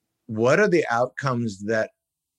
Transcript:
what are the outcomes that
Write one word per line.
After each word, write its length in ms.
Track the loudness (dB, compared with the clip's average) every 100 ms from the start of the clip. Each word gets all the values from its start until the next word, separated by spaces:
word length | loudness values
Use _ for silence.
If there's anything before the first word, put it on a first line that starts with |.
| _ _ -10
what 340 | 0 2 4
are 80 | 4
the 160 | 2 0
outcomes 760 | 0 -2 -4 -4 -2 -4 -6 -4
that 260 | -2 -2 _ _ _ _